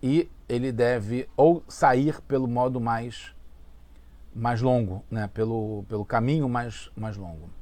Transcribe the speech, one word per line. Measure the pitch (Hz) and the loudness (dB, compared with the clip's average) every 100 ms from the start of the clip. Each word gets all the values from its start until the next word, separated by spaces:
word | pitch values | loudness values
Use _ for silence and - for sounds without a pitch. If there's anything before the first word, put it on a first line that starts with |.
e | 127 151 170 - - | 2 2 2 -6 -4
ele | 120 131 | -2 -2
deve | 117 120 123 101 123 - - | 2 2 2 -2 -4 -4 6
ou | 147 170 - | 6 6 0
sair | - 151 127 143 147 | 2 4 6 2 0
pelo | - 135 127 | -2 0 0
modo | 120 127 127 | 0 0 0
mais, | 113 117 120 113 - - - - - - - - - - - | -2 -2 -4 -12 -16 -18 -20 -20 -20 -20 -20 -20 -20 -20 -16
mais | - 117 117 | -4 -2 2
longo, | 127 127 107 92 - | 4 4 2 -4 -6
né? | 110 104 | -4 -4
Pelo, | - 110 113 107 107 98 | -2 -2 0 -2 -6 -6
pelo | 104 101 | -6 -2
caminho | 117 120 156 135 | 0 2 2 2
mais, | 120 120 107 - - | 0 -4 -10 -14 -10
mais | 110 101 | -8 -8
longo. | 92 80 80 - | -10 -12 -14 -16